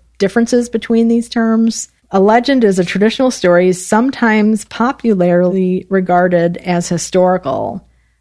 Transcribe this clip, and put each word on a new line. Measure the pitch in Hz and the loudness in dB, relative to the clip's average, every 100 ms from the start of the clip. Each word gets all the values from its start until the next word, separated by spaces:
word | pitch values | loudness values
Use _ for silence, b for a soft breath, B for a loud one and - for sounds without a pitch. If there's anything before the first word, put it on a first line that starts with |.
| _ - | _ -4
differences | 196 233 233 247 240 | -2 0 0 0 -2
between | 220 - 226 226 | -4 -2 0 2
these | 233 233 | 0 -2
terms. | 240 226 226 226 - - _ _ | -2 0 0 0 -2 -10 _ _
A | 196 | 0
legend | 202 233 247 269 | 4 2 2 2
is | 214 185 | 2 0
a | |
traditional | 175 190 214 - 254 | -2 0 0 0 -2
story | - 180 175 185 | 0 2 4 2
sometimes | 185 - 214 262 - 233 214 214 220 - | 0 -2 0 0 0 0 2 0 -2 -4
popularly | - 233 - 233 196 175 175 180 190 185 185 - | -4 -4 -2 -2 0 2 2 2 0 -2 -4 -2
regarded | 190 185 180 180 175 170 175 | -2 0 2 2 2 0 -2
as | 185 175 175 | -4 -4 -2
historical, | 170 - 185 180 180 156 110 104 196 - _ _ _ | -6 -2 0 2 0 -4 -6 -6 -10 -16 _ _ _